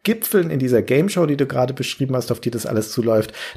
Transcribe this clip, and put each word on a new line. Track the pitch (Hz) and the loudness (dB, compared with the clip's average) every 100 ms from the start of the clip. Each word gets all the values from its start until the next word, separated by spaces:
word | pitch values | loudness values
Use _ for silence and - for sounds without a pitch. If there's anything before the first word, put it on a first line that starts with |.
gipfeln | - 220 - 202 170 | -2 -2 0 2 2
in | 147 | 0
dieser | 127 120 | 2 2
Game | 101 127 190 | 4 2 2
Show, | 185 160 | 2 2
die | 143 | 2
du | 135 | 0
gerade | 131 127 | 0 0
beschrieben | 135 131 - 131 127 | -2 -6 -4 -2 0
hast, | 120 | -2
auf | 120 | -4
die | 123 | -4
das | 117 - | -4 -2
alles | 110 110 | -2 -2
zuläuft. | - 113 110 110 - - | 0 2 2 2 -6 -14